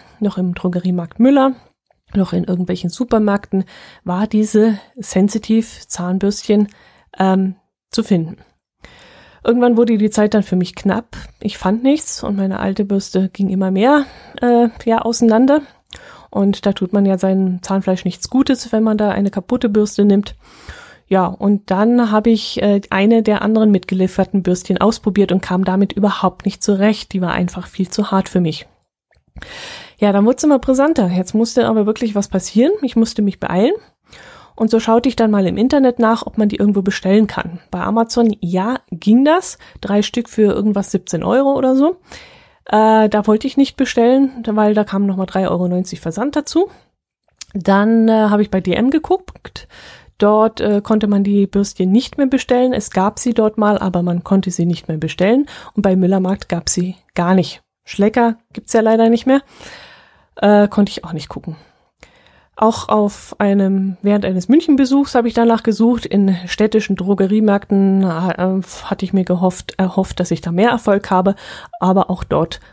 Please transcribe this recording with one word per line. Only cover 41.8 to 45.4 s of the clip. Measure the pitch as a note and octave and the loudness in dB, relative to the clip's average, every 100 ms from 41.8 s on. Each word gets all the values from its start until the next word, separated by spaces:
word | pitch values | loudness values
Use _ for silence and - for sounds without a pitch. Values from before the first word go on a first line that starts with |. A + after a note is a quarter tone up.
| D4+ F4+ _ - - - _ _ | 0 -2 _ -20 -20 -20 _ _
Äh, | - G#3 A3 A3 G#3+ | -2 2 4 4 4
da | G#3 G#3 | 2 2
wollte | G#3+ C4+ | 0 0
ich | - | 0
nicht | C4+ - | 0 0
bestellen, | C4 - A#3 C4 C4+ B3+ | -2 2 4 4 2 -2
weil | A3+ G#3+ G#3+ | -4 0 2
da | G#3+ | 2
kamen | G#3 G3 G3+ | 0 -2 -2
nochmal | F#3+ F#3 | -2 -4
drei | F#3+ | -2